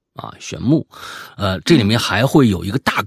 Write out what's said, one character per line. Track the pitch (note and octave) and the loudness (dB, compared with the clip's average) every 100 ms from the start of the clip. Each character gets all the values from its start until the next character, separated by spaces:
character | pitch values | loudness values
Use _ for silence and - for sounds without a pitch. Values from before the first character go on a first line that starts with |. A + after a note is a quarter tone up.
| _ - | _ -18
啊， | G#1+ - | -16 -16
玄 | - - | -14 -4
牧， | A#2 D3+ - - - - - - | 0 0 0 -14 -16 -16 -16 -6
呃， | G2 F#2 | -4 -2
这 | - D#3+ | 2 4
里 | |
面 | G2+ A2+ | 4 0
还 | - G2+ C3 | 0 0 2
会 | D#3 A#2+ | 4 4
有 | F2 F#2 | 2 -2
一 | |
个 | G2+ | -4
大 | - - | -2 -4